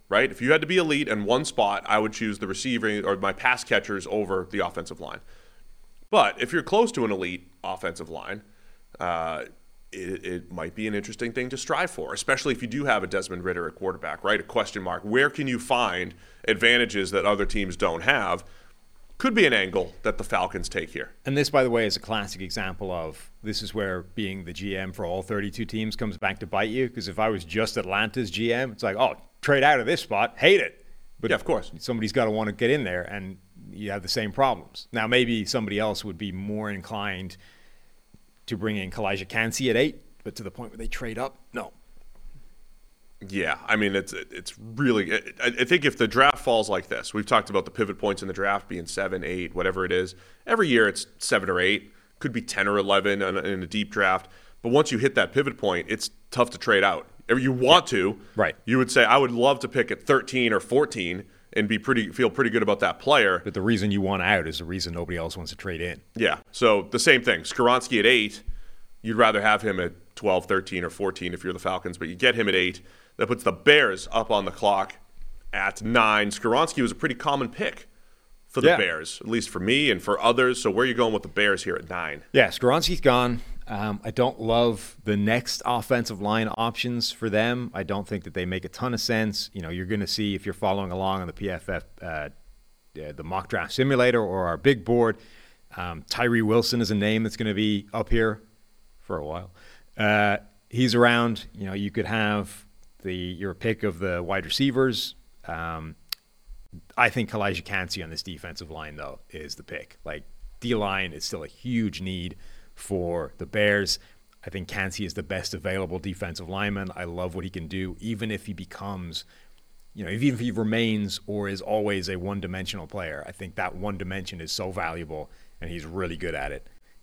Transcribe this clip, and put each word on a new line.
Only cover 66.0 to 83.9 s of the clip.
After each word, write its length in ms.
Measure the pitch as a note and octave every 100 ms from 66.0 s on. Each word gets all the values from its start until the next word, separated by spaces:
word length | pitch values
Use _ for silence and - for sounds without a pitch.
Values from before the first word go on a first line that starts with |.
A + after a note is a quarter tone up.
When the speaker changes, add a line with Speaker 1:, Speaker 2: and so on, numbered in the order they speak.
| - A2
Speaker 1:
Yeah, 220 | G2+ D2+ -
so 300 | - A#2+ G2+ F#2
the 80 | A#2+
same 220 | E3+ C3
thing. 180 | B2 F2
Skoronski 560 | - - A#2+ B2+ B2 A2+
at 60 | A2
eight, 360 | B2 G#2 - - - - - - -
you'd 160 | A2 A2
rather 260 | A2 G#2
have 200 | G#2+ G#2+
him 160 | A2 F#2
at 120 | F2 - - -
twelve, 300 | G#2 F#2 -
thirteen, 360 | F#2+ F#2+ F#2
or 60 | E2+
fourteen 440 | - G2 - F2
if 80 | E2+
you're 80 | F2+
the 60 | E2+
Falcons, 380 | F#2 F#2 F2+ F2
but 80 | E2
you 60 | F2+
get 180 | B2+
him 140 | A#2 G#2
at 60 | F#2
eight. 240 | F2+ F2 - - _ -
That 80 | A2
puts 180 | A#2+
the 80 | G2
Bears 560 | F#2 D3 D3 A#2+ F#2 -
up 200 | A2+ G#2+
on 160 | G#2 F#2+
the 40 |
clock 440 | - G#2 G2 F#2+ - - - - - -
at 300 | G2 G2 -
nine. 480 | A2 A#2+ A2 G#2+ G#2
Skoronski 500 | - A#2 B2 D#3+ -
was 120 | A#2+
a 20 |
pretty 200 | - D#3
common 360 | A#2+ D3 C#3 A#2+
pick 360 | D#3 G#3 - - - - _ _ - -
for 140 | -
the 60 | C#3+
Speaker 2:
Yeah. 80 | D#3+
Speaker 1:
Bears, 400 | F#2 D#2+ E2 -
at 80 | G#2+
least 220 | A2+ G2+
for 100 | F2+
me 300 | F#2+ C3+ D3
and 120 | F#2
for 160 | G2+ G2+
others. 420 | A#2 A#2+ B2+ B2
So 80 | A2
where 140 | F#2+
are 40 | C3
you 60 |
going 180 | A#2 A#2
with 100 | G#2
the 60 | F2
Bears 340 | G2+ G#2 F#2+
here 120 | F#2+ E2+
at 140 | E2+
nine? 320 | F2+ D#2+ D2 -
Speaker 2:
Yeah, 160 | C#3 G2+
Skoronski's 540 | - B2 D3+ E3+ F3+
gone. 400 | C#3 B2 B2 A#2 - - -
Um, 320 | G#2 G#2+